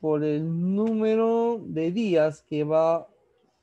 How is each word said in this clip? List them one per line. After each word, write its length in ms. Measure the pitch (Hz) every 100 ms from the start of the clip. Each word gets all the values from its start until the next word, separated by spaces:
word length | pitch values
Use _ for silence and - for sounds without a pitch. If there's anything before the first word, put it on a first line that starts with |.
por 240 | 156 151
el 500 | 151 151 160 165 180
número 840 | 196 220 220 220 220 226 233 233 233
de 300 | - 160 165
días 500 | 185 220 165 156 147
que 220 | - 151
va 420 | 151 156 160 165 - _ _ _ _ _